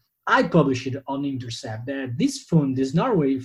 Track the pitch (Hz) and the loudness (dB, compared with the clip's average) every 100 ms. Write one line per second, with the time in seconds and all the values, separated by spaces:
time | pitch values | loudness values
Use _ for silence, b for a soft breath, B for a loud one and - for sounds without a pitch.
0 | _ _ 185 247 170 165 135 123 131 - | _ _ 0 2 4 4 4 2 -4 -8
1 | - 139 143 131 117 - 120 110 127 139 | -6 -6 -4 -6 -8 -10 -10 -8 -8 -6
2 | 131 123 285 - - 165 135 131 135 160 | -6 -2 -2 -2 2 2 4 0 0 0
3 | 254 190 139 131 | 2 2 2 0